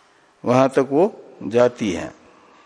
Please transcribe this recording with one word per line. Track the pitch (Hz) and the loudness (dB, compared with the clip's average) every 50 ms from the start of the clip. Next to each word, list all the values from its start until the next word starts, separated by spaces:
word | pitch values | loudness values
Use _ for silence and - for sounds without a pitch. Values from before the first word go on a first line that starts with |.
| _ _ _ _ _ _ _ _ - | _ _ _ _ _ _ _ _ -2
वहां | 113 123 131 135 131 | 0 2 2 2 2
तक | - 143 131 135 | 2 0 -2 0
वो | 135 151 185 220 - - - - - - - | 2 0 0 0 -2 -8 -18 -20 -20 -14 -10
जाती | 95 107 120 123 123 123 - 120 98 85 | -4 0 2 2 2 0 -2 -4 -4 -4
है। | 80 - 57 - - - - _ _ _ _ _ _ _ | -6 -8 -12 -14 -20 -20 -20 _ _ _ _ _ _ _